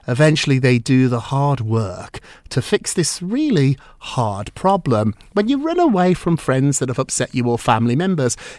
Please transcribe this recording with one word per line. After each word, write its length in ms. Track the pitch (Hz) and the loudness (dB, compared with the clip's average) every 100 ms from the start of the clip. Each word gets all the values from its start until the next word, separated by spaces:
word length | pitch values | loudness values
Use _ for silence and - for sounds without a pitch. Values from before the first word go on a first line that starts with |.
| - | -6
eventually 520 | 123 156 - - 131 | 2 4 4 0 2
they 180 | 127 123 | 4 2
do 280 | 117 131 131 | 4 2 4
the 120 | 120 | 0
hard 420 | - 139 143 131 | -4 -2 0 0
work 580 | 110 113 101 90 - - - - - | 0 -2 -2 -8 -14 -16 -18 -20 -6
to 120 | 131 | -6
fix 320 | - 208 - | -2 -2 -2
this 280 | - 160 - | -2 -2 -4
really 560 | 180 247 311 175 135 135 - - | -4 -2 0 2 2 0 -8 -20
hard 540 | - - 110 98 104 - | -8 -4 -4 -4 -10 -2
problem. 580 | 185 196 139 110 107 - - | 0 0 2 0 0 -4 -6
When 140 | 202 214 | -2 0
you 140 | 277 | -2
run 160 | 320 339 | -2 2
away 340 | 339 190 180 | 2 4 2
from 240 | 180 175 165 | 2 0 -2
friends 420 | - 131 143 139 | 0 0 0 0
that 100 | 131 | -2
have 80 | 123 | -4
upset 360 | 131 - 127 131 | -4 -4 -4 -2
you 120 | 120 | -2
or 80 | 117 | 0
family 380 | - 113 117 131 | 0 2 2 0
members, 420 | 190 170 123 - - | 0 0 -2 -4 -12